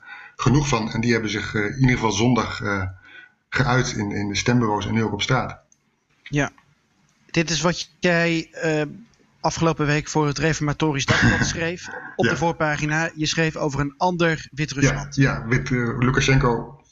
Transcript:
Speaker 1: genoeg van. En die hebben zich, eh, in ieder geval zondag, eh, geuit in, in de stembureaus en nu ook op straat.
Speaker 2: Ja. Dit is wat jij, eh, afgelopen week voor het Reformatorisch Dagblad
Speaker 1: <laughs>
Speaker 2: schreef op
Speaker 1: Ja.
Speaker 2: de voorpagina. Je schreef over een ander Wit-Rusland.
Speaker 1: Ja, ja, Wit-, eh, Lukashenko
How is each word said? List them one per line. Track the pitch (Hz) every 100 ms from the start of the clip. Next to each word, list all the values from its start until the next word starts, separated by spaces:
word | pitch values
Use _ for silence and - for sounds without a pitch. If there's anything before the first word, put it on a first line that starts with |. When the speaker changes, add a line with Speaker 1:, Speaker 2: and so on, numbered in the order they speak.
| - - - -
Speaker 1:
genoeg | - 135 143
van. | 117 110
En | 113
die | 117
hebben | 117 107
zich, | 104 -
eh, | 113
in | 104 131
ieder | 131
geval | 120 110
zondag, | 98 117 117 95 -
eh, | 110 101 95 92 - - - _ _
geuit | - 127 127 127
in, | 120 104
in | 101 101
de | 98
stembureaus | - 123 113 104 98
en |
nu | 110
ook | 110
op | 101
straat. | - 131 107 - _ _ _ _ _ _
Speaker 2:
Ja. | - 143 139 - _ _ _ _ _ _ _
Dit | - 160
is | 160
wat | 160 165 - _
jij, | 180 170 170 165 165
eh, | - 165 156 147 143 233 _ _ _
afgelopen | 160 - 165 156 147
week | 147 -
voor | 156 147
het | 139
Reformatorisch | 156 151 151 143 160 139 123
Dagblad | - - - -
Speaker 1:
<laughs> |
Speaker 2:
schreef | 175 165 180 - - - -
op |
Speaker 1:
Ja. | 147
Speaker 2:
de | 135
voorpagina. | 165 160 156 147 151 156 165
Je | - 156
schreef | - 160 156
over | 156 135
een | 143 139
ander | 180 180 170 156 -
Wit-Rusland. | 131 151 131 143 - - -
Speaker 1:
Ja, | 135
ja, | 113 113
Wit-, | 127 -
eh, | 123 120 117
Lukashenko | 123 135 135 135 127 117 - - _